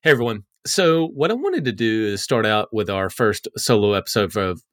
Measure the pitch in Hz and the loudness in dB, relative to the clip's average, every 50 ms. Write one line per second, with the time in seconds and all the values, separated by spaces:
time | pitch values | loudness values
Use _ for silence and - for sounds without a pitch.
0 | - 160 143 117 120 117 110 104 101 _ _ _ _ - - - 185 170 165 165 | 4 4 4 4 2 -2 -4 -6 -10 _ _ _ _ -4 0 2 4 4 4 2
1 | 165 160 - 135 147 180 226 247 320 403 370 320 151 127 104 95 117 113 110 110 | 0 -2 -2 -2 0 0 0 -2 -2 -2 -2 -2 -2 -4 -2 0 0 0 2 0
2 | 110 104 101 98 - - 135 117 107 107 107 107 104 - - 107 101 - 98 98 | 0 -2 -2 -4 -2 -2 0 0 2 2 0 0 -2 -2 -4 -4 -2 -2 -2 -2
3 | 95 92 - - 120 107 104 - - - _ - - - 120 104 104 104 101 95 | -2 -4 -2 0 0 0 0 -2 -8 -10 _ -6 0 2 2 4 4 2 2 0
4 | - - - 113 104 90 - 107 95 92 90 80 _ _ | -2 -2 0 0 0 0 -2 -2 -2 -2 -4 -6 _ _